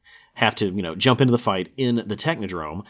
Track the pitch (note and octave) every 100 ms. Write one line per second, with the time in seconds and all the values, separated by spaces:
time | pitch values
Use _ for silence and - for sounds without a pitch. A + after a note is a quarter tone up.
0 | _ - _ - A2+ - G2+ G2 F#2 F#2+
1 | B2+ B2+ C3 A#2+ A2 F#2+ F2+ - B2+ A#2
2 | G#2 G2+ D#3 C3+ G2 F2 D#2 F2